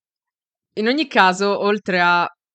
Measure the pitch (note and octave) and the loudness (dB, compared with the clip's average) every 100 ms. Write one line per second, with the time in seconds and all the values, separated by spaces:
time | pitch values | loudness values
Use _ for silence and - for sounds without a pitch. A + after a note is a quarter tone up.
0 | _ _ _ _ _ _ _ - G#3+ C#4 | _ _ _ _ _ _ _ -6 -2 -2
1 | D4 A#3+ F#3+ F3+ G3+ G3+ G3+ G#3 G3+ F#3 | 0 2 2 2 -2 0 -2 -2 -2 0
2 | F3 F3 E3+ - _ | 2 0 -2 -8 _